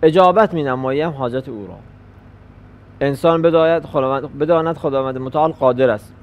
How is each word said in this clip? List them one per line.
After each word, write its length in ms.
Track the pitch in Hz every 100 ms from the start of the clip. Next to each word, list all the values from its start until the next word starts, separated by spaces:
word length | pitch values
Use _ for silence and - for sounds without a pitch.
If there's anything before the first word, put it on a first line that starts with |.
اجابت 500 | 160 160 185 180 214
می‌نمایم 560 | 170 143 127 131 139 160
حاجت 400 | 143 127 127 131
او 180 | 113 95
را. 80 | 95 - - - - - - - - - - - -
انسان 400 | 139 139 170 165
بداید 440 | 165 165 160 165 156
خداوند، 540 | 156 131 135 123 143
بداند 380 | 151 170 160 165
خداوند 400 | 151 135 131 127
متعال 340 | 131 151 156
قادر 380 | 156 135 123 131
است 240 | 107 - -